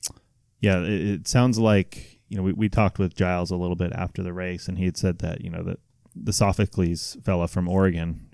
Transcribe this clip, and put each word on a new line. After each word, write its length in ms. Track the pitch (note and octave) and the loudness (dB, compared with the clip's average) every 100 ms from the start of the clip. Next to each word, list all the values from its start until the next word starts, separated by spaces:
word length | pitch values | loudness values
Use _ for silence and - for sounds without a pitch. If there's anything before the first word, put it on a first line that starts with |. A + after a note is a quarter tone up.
| - - _ _ _ - | -14 -14 _ _ _ -2
yeah, 180 | G#2 F#2 | 2 2
it, 180 | F2 G2+ | 2 0
it 260 | G2+ G2 - | 0 -2 2
sounds 320 | C3 B2+ A2+ | 4 4 4
like, 600 | A2 G2+ F#2 - - _ - | 6 6 4 -6 -18 _ -8
you 80 | G2 | -2
know, 60 | |
we, 100 | F#2+ | -2
we 160 | F2+ G#2+ | 0 2
talked 280 | A2+ G2+ - | 2 2 2
with 160 | F#2 | -2
Giles 380 | - F2+ F2+ F2 | 0 0 0 -2
a 60 | F2+ | -2
little 180 | F2 F2 | -2 -2
bit 160 | F2 | -2
after 320 | - F2+ - | -2 -6 -6
the 80 | F2+ | -8
race, 380 | F2+ F2+ F2+ - | -6 -6 -6 -6
and 80 | F#2 | -2
he 80 | F#2 | -2
had 100 | - | 0
said 240 | F#2+ E2+ | -2 -2
that, 220 | E2 - | -4 -6
you 80 | F2 | -8
know, 140 | E2+ | -6
that 180 | F2 - _ _ _ - | -6 -8 _ _ _ -10
the 160 | G#2+ | -4
Sophocles 840 | G2 G2+ F#2+ G2 - F2 E2+ - - - | 0 2 2 0 0 0 0 -6 -8 -2
fella 240 | F2+ E2+ | 0 0
from 180 | - F2 | -2 0
Oregon, 640 | F#2+ F#2+ E2+ E2+ E2+ - | 4 4 2 -4 -6 -8